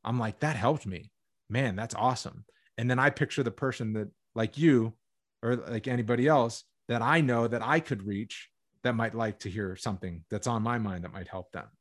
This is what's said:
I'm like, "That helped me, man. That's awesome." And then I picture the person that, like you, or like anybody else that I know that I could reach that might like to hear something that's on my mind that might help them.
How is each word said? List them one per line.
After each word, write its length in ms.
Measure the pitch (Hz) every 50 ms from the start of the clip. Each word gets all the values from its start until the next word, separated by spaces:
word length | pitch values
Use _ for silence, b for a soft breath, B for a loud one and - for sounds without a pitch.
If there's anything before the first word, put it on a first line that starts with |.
| -
I'm 160 | 113 120 123
like, 220 | 113 110 101 -
"That 160 | - 151 156 110
helped 280 | 92 123 156 147 -
me, 260 | 104 92 85 - - _ _ _ _ _ _ _ -
man. 280 | - 123 135 120 95 95
That's 180 | 110 117 -
awesome." 480 | - 110 127 127 - - - - - 107 b b b b b b -
And 140 | 120 123
then 80 | 127 123
I 100 | 131 143
picture 340 | 139 - 151 - - - 135
the 80 | 120
person 420 | - - - 131 120 - 120 110 107
that, 160 | 107 107 101 - _ _ _ -
like 220 | 113 110 110 - 143
you, 360 | 160 165 139 123 113 113 110 _ _ _ _ _ _ _ _ _
or 140 | - 117 123
like 320 | 120 - - 113 110 110 131
anybody 400 | 123 120 117 107 123 120 123 147
else 380 | 156 139 117 117 113 - - _ _ _ _ -
that 120 | 120 117
I 200 | 113 127 156 165
know 260 | 156 127 120 117 117 117
that 140 | 117 117
I 180 | 110 120 147 165
could 260 | 160 - 131 101 95
reach 440 | 104 101 98 113 - - - - - _ _ _ _ _ _ -
that 100 | 123 117
might 220 | 113 113 110 104
like 240 | 113 113 110 104 -
to 100 | - 101
hear 260 | 87 110 104 95 92
something 480 | 92 - 113 101 92 - 90 85 85 82 _
that's 180 | 113 104 - 127
on 140 | 117 113
my 160 | 107 117 120 120
mind 260 | 110 101 95 90 87
that 80 | 90
might 160 | - 98 90 -
help 240 | - 92 90 -
them. 140 | - 90 - - _ _